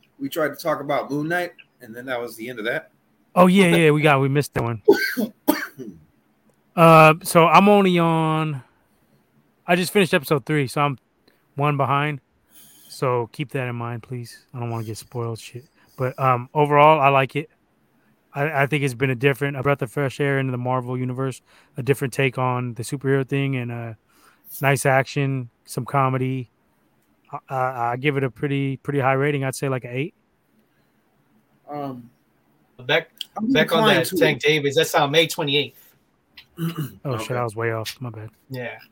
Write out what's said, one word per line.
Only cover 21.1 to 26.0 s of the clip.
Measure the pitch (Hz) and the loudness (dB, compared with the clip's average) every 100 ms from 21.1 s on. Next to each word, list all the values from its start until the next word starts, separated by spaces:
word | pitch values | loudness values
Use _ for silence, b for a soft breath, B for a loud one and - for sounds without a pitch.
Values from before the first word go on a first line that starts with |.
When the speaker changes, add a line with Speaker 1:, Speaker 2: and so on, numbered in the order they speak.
| 127 135 - _ b b - | -4 -6 -8 _ b b -6
Speaker 2:
a | |
different | 120 135 135 | -2 0 -2
take | - 135 131 | -2 -2 0
on | 127 123 123 | -2 -2 -6
the | 113 | -8
superhero | 117 139 135 139 135 | -10 -4 0 0 0
thing, | 139 139 131 | -2 -2 -4
and, | 120 | -6
uh, | 120 117 107 _ b b b b - | -8 -12 -14 _ b b b b -2
nice | 135 139 143 | 0 2 2
action, | 131 131 147 139 131 120 _ - | 2 0 -2 -4 -4 -8 _ -14
some | - | -10
comedy. | 117 139 | -4 0